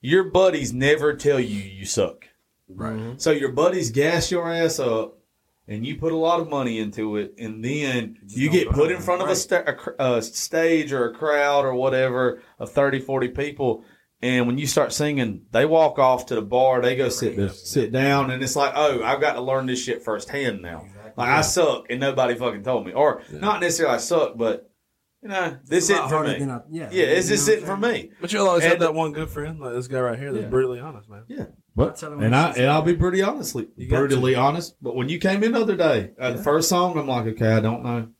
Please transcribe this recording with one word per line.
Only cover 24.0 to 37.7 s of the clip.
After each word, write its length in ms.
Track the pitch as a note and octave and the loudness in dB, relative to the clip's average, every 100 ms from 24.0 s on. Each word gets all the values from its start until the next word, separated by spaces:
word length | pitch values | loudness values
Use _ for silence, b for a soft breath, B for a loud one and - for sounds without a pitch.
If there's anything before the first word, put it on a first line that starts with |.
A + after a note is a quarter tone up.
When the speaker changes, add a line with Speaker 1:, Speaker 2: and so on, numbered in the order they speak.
| - E3+ C#3 A#2 | 0 0 0 0
Speaker 1:
but, 320 | A2+ G#2+ - _ _ _ _ _ | -2 -2 -8 _ _ _ _ _
you 80 | A3+ | -8
know, 280 | F#3+ F3 C3+ - | -4 -4 -6 -2
this 220 | D#3+ F3 | 0 2
Speaker 2:
It's 20 | |
a 40 | |
lot 40 | F#3+ C3+ | 2 2
Speaker 1:
isn't 40 | |
for 60 | D#3 | 0
Speaker 2:
harder 160 | C#3 | 0
Speaker 1:
me. 60 | F#2+ | -2
Speaker 2:
than 100 | C3+ | -4
I, 120 | B2 - | -6 -10
yeah, 180 | D#3 D3 | -12 -6
Speaker 1:
Yeah, 120 | F#3 D3 | 0 4
it's 240 | E3 F3 | 4 2
Speaker 2:
you 60 | G#3 | 0
Speaker 1:
just 120 | E3+ | 2
Speaker 2:
know 60 | |
Speaker 1:
isn't 80 | G#3+ | 2
Speaker 2:
what 40 | D#3 | 0
Speaker 1:
for 60 | |
Speaker 2:
I'm 80 | G3 A3+ | -2 -2
saying? 100 | A3+ - | -2 -6
Speaker 1:
me. 60 | _ | _
Speaker 3:
But 120 | F3 | -6
you'll 140 | G3+ G3 | 0 2
always 160 | F3 | 4
have 100 | E3 | 4
Speaker 1:
And 80 | E3+ | 4
Speaker 3:
that 120 | E3 D#3 | 2 0
one 160 | D#3+ | -2
good 160 | D3 D#3 | -4 -8
friend, 300 | - D3 D#3+ | -8 -10 -8
like 140 | C3+ | -8
this 140 | A#2+ B2+ | -8 -6
guy 120 | C3 | -4
right 180 | B2 A#2 | -2 -4
here, 140 | C#3+ | -6
that's 120 | A2 | -6
Speaker 1:
Yeah. 60 | - | 0
Speaker 3:
brutally 300 | B2+ C3 B2 | 0 0 -2
honest, 300 | C#3+ B2+ - | -12 -16 -20
man. 140 | G#2 A2+ | -20 -18
Speaker 1:
Yeah. 180 | C#4 - - _ - | -14 -14 -16 _ -2
Speaker 2:
I'll 80 | - | -2
Speaker 1:
But, 100 | - | -2
Speaker 2:
tell 140 | D#3 | -12
him 80 | D3 | -2
Speaker 1:
and 100 | A2 | 2
Speaker 2:
what 60 | B2+ | 2
Speaker 1:
I, 100 | E3 | 2
Speaker 2:
he 80 | B2 | 2
Speaker 1:
and 80 | B2+ | 2
I'll 100 | D3+ | 2
be 100 | D#3 | 2
Speaker 2:
said. 80 | E3+ | 2
Speaker 1:
brutally 220 | F3+ F#3 | 2 2
honestly, 440 | G3 D4 - B2+ A2 - | 0 -2 -8 -8 -10 -10
Speaker 3:
You 100 | B2+ | -2
got 80 | C3 | 0
to. 60 | C#3 | 2
Speaker 1:
brutally 280 | C3 B2+ B2+ | 2 2 2
honest. 400 | C3 E3 E3 _ | 2 0 -8 _
But 140 | B2 B2 | -8 -4
when 100 | B2+ | -4
you 100 | E3+ | -2
came 260 | F#3+ G3 | 0 2
in 100 | A3 | 2
the 80 | A#3 | 2
other 160 | G#3+ F3+ | 0 2
day, 340 | E3 B2 F#2 - | 2 2 -2 -6
uh, 120 | B2+ | -4
the 60 | A#2 | -2
Speaker 3:
Yeah. 60 | |
Speaker 1:
first 240 | G#2+ D3+ D#3+ | 2 2 4
song, 300 | F3+ F3+ E3 | 2 2 0
I'm 100 | C#3 | -2
like, 180 | B2 A2+ | -2 -4
"Okay, 200 | A2 A2+ | 0 2
I 80 | A2 | 4
don't 220 | A2 | 2